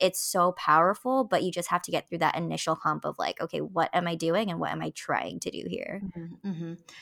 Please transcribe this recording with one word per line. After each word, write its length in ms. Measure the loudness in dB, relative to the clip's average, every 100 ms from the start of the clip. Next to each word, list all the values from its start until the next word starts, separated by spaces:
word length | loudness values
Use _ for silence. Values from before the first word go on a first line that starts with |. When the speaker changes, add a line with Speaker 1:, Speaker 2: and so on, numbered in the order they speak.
Speaker 1:
it's 200 | 2 2
so 320 | 0 4 4
powerful, 720 | 4 4 6 6 4 2 2
but 180 | 2 2
you 80 | 2
just 180 | -2 -2
have 140 | -2
to 80 | 0
get 180 | -2 -2
through 100 | 0
that 180 | 2 2
initial 400 | -2 -2 0 0
hump 280 | 0 -2
of, 140 | -4 -2
like, 220 | -4 -2
"Okay, 200 | -4 -4
what 300 | -2 0 2
am 120 | 2 0
I 80 |
doing 360 | 0 2 2 0
and 80 | -2
what 120 | -4
am 120 | -4
I 80 | -6
trying 500 | -8 -2 -2 -2 -6
to 100 | -8
do 140 | -8 -8
here?" 340 | -8 -8 -8
Speaker 2:
Mm-hmm, 440 | -8 -10 -12 -10 -8
mm-hmm. 260 | -6 -8 -10 -16 -20